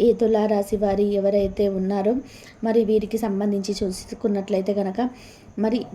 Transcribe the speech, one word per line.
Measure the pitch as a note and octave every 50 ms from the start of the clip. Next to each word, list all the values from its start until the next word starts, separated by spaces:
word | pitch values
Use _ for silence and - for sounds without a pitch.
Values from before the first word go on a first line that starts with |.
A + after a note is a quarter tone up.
ఏ | A3 A#3+
తుల | G3+ F#3+ A#3 G#3+ A3 G#3 G#3+
రాశి | G#3+ G#3+ G3+ G3+ - G#3+
వారి | G3 G#3+ G3+ F#3+ G3+ G#3 G3+ G3+
ఎవరైతే | G3 G3 G3 G#3 G3+ G3 F#3+ F#3+ - G3+ G3
ఉన్నారో | G3 F#3+ F#3 F#3+ G3+ G3 G3 G#3+ B3 C4+ - - - - - - - - A3
మరి | A3+ A3 A#3 A3
వీరికి | G3+ A3 G#3+ G#3 G3 A3+ G#3+
సంబంధించి | A#3 G#3 G3 G3 G#3 G#3 G3+ G3 F#3+ - G3 -
చూసుకున్నట్లయితే | G#3 F#3 F#3 - - - - - - G#3 G3+ G3 G3 - G3+ F#3 F#3+ G#3 G3
కనుక | G3+ G3 F#3+ F#3+ A3+ B3 B3 - - - - - - - - - G3
మరి | G#3+ A3 A#3 A3+ F#3 -